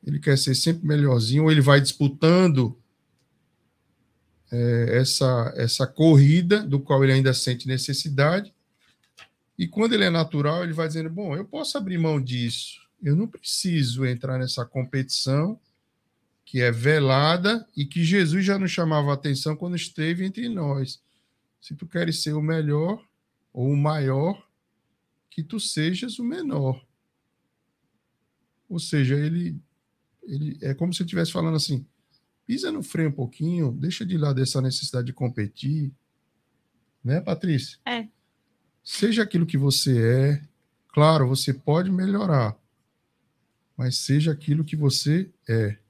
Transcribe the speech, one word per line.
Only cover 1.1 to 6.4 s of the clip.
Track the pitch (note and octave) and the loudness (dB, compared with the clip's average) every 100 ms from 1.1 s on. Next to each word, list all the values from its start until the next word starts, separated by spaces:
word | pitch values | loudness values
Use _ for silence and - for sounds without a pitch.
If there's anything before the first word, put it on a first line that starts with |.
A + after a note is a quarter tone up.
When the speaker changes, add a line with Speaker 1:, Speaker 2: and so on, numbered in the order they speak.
| B2 A2 C#3 | 2 2 2
Speaker 1:
ou | D#3 | 4
ele | D#3 | 6
vai | C3+ C#3 | 8 6
disputando, | C3 - C#3+ C#3+ D#3+ F3+ F#3 C#3 A#2 - _ _ _ _ _ _ _ _ _ _ _ _ _ _ _ _ _ | 6 0 0 2 4 6 6 4 0 -2 _ _ _ _ _ _ _ _ _ _ _ _ _ _ _ _ _
é, | A#2+ A#2+ A#2+ A#2 A2+ | -2 2 2 2 2
essa, | C3 - C3 B2+ A2+ - | 2 2 2 2 -2 -2
essa | A#2 - C3 | -2 0 -4
corrida | - D#3+ D3 C#3 E3 | 4 8 10 8 6